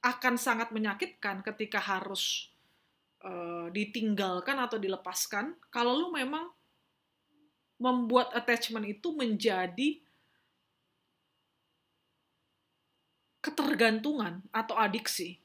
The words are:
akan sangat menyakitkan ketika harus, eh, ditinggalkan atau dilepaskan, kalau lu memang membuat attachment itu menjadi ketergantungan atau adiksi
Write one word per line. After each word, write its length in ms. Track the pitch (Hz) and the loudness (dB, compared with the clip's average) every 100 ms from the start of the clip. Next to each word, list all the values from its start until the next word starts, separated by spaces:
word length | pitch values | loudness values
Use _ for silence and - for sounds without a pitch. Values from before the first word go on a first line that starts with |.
akan 320 | 247 254 254 240 | 0 2 2 2
sangat 320 | - 226 226 | 2 0 0
menyakitkan 720 | 220 214 202 370 - 208 190 | 0 -2 -2 -6 -4 -4 -4
ketika 400 | 208 208 214 208 | -6 -6 -2 -2
harus, 720 | 196 190 190 196 - - - _ _ _ _ _ _ _ | 0 -2 -2 -2 -2 -2 -6 _ _ _ _ _ _ _
eh, 480 | 190 180 170 170 170 | -10 -8 -6 -6 -6
ditinggalkan 800 | 185 208 240 214 202 190 180 180 277 | -4 -2 0 0 2 2 0 -2 0
atau 160 | 247 226 | 0 0
dilepaskan, 800 | 196 185 - 180 - 208 262 339 - | -2 -4 -4 -4 -2 -2 -4 -8 -8
kalau 240 | 240 240 262 | 0 2 2
lu 160 | 349 | 0
memang 320 | 311 254 302 339 - _ _ _ _ _ _ _ _ _ _ _ _ | -2 -2 -4 -8 -14 _ _ _ _ _ _ _ _ _ _ _ _
membuat 480 | 247 254 233 254 247 240 | 2 2 6 4 4 0
attachment 480 | 240 233 - 226 | 2 2 2 -2
itu 320 | 208 208 349 311 | -4 -4 -4 0
menjadi 800 | 247 208 226 185 180 180 277 - _ _ _ _ _ _ _ _ _ _ _ _ _ _ _ _ _ _ _ _ _ _ _ _ _ _ _ _ _ _ _ _ _ _ | 0 2 4 2 0 0 0 0 _ _ _ _ _ _ _ _ _ _ _ _ _ _ _ _ _ _ _ _ _ _ _ _ _ _ _ _ _ _ _ _ _ _
ketergantungan 1040 | - 302 311 285 233 220 247 294 202 175 - | -6 -2 0 4 4 4 0 -2 -2 -6 -6
atau 240 | 220 226 226 | -4 -2 2
adiksi 640 | 214 220 - - 175 180 | 2 2 -4 -4 -6 -8